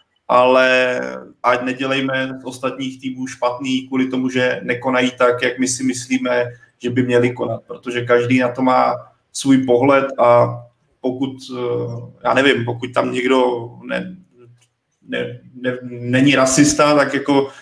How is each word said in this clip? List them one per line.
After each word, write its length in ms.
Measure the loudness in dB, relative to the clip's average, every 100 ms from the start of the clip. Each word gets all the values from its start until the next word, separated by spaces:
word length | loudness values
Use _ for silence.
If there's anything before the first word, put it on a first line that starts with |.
| _ _ 0
ale 720 | 2 4 4 4 4 2 -2 -6 -10 -14 -4
ať 200 | 0 0
nedělejme 760 | -2 -4 -2 -2 -2 -4 -4 -8
z 40 |
ostatních 560 | -12 -8 -8 -6 -10 -10
týmů 260 | -10 -10 -10
špatný 600 | -4 -4 -4 -2 -4 -2
kvůli 200 | -2 -2
tomu, 220 | -2 -2
že 320 | 0 0 -2
nekonají 480 | -4 -4 -2 0 0 2
tak, 240 | 0 2
jak 160 | -2 -2
my 100 | -4
si 160 | -2
myslíme, 600 | -4 -4 -4 -4 -2 -2 -2 -8 _ _
že 80 | -6
by 120 | -2
měli 300 | 2 2 2
konat, 300 | -2 -6 -8 -12
protože 380 | -14 -8 -6
každý 340 | 2 2 4 2
na 100 | 2
to 140 | 0
má 320 | 2 2 2 -2 -10 _ _
svůj 260 | -4 2 2
pohled 480 | 4 2 4 4 2 2
a 400 | 4 6 4 -2 -14 _ _ _
pokud, 360 | -6 -4 -6 -8 -12 -8
eh, 600 | -4 -4 -6 -10 -14 -6
já 100 | 0
nevím, 300 | 2 4 2
pokud 280 | -2 -6 -4
tam 180 | -2 -2
někdo 560 | -2 2 2 2 -2 -8 -14 -10
ne-, 300 | -8 -8 -14 _ _ -20 _ _ _ _ _ -10
ne-, 320 | -8 -8 -10 -20
ne-, 240 | -10 -6 -6
není 520 | -8 -10 -2 2 4
rasista, 600 | 4 4 4 4 4 4
tak 200 | 4 2
jako, 340 | 0 0 2 0 -4